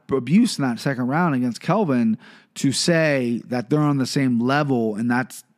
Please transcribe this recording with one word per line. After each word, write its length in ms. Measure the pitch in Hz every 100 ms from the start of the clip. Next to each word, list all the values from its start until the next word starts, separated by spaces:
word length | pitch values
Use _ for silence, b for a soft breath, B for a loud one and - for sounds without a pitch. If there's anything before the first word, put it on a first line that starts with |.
| -
abuse 460 | 135 123 185 240 -
in 60 |
that 160 | 135 113
second 300 | 143 127 123
round 260 | 151 180
against 260 | 131 123 113
Kelvin, 560 | - 185 185 127 113 107 B B B
to 160 | - 139
say 720 | 117 - 165 156 143 120 120 -
that 220 | 123 117
they're 120 | 151
on 180 | 147 143
the 80 | 123
same 320 | 147 135 120
level 560 | 120 143 147 127 113
and 160 | 104 120
that's 320 | 120 127 - -